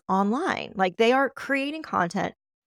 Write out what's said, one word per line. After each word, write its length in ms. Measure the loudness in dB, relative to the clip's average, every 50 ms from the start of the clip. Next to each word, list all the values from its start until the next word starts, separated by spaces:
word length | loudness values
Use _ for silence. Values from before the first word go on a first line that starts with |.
| _
online, 640 | -2 0 2 2 2 0 0 -2 -2 -4 -4 -6 -8 -2
like, 220 | -2 -2 0 2
they 140 | 4 4 4
are 180 | 6 4 2 0
creating 540 | -2 -8 -4 -2 -2 -2 -2 -4 -6 -8 -8
content 500 | -4 0 0 0 0 -2 -4 -4 -4 -6 _ _ _ _ _ _